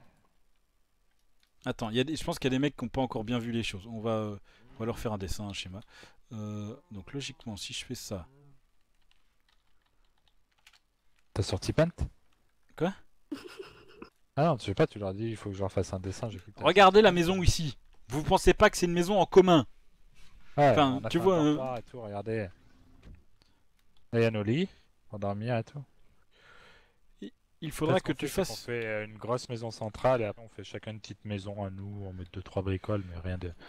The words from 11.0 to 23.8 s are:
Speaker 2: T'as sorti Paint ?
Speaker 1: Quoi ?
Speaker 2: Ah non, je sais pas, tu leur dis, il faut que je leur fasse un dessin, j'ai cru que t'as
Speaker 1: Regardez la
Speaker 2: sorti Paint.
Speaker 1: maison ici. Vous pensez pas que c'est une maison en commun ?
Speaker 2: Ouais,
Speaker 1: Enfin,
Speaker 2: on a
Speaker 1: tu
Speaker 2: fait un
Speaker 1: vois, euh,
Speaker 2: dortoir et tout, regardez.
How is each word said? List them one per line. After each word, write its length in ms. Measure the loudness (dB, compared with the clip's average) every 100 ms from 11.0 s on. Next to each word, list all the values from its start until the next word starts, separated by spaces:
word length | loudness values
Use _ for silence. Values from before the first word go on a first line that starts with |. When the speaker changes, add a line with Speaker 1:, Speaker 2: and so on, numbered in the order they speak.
| _ _ _
Speaker 2:
T'as 100 | -4
sorti 300 | -2 -2 -2
Paint ? 160 | 0 0 0 -6 -8 _ _ _ _ _ -4
Speaker 1:
Quoi ? 180 | -4 -4 -12 -20 -16 -16 -16 -18 -18 -20 -20 -20 -20 _ _ 0
Speaker 2:
Ah 100 | 2
non, 120 | 2
je 60 |
sais 120 | 0 0
pas, 120 | 0
tu 100 | 0
leur 160 | -6
dis, 160 | -4 -4
il 60 | -4
faut 140 | -6
que 60 | -4
je 60 |
leur 100 | -2
fasse 220 | -2 -2
un 60 | -4
dessin, 300 | -6 -6 -8
j'ai 80 | -10
cru 120 | -14
que 80 | -2
t'as 60 | 4
Speaker 1:
Regardez 360 | 8 10 10
la 80 | 8
Speaker 2:
sorti 120 | 6 4
Paint. 80 |
Speaker 1:
maison 100 | 4
ici. 340 | 4 4 2 -6 -14 -20 -8
Vous 160 | -4
pensez 300 | 2 4 6
pas 160 | 6 6
que 80 | 4
c'est 80 | 0
une 80 |
maison 260 | 2 2 2
en 60 | 6
commun ? 420 | 8 10 8 6 -4 -20 -20 -20 -20 -18 -16 -4 4
Speaker 2:
Ouais, 120 | 6
Speaker 1:
Enfin, 280 | 8 4 2
Speaker 2:
on 40 | -2
a 40 |
Speaker 1:
tu 80 | 0
Speaker 2:
fait 40 |
un 20 |
Speaker 1:
vois, 160 | 4 4
euh, 120 | 4 2
Speaker 2:
dortoir 220 | -2 -6
et 60 |
tout, 180 | -10 -12
regardez. 360 | -10 -8 -4 -4 -4 -10 -20 -20 -20 -20 -20 -20 -20 -20 _ _ _ _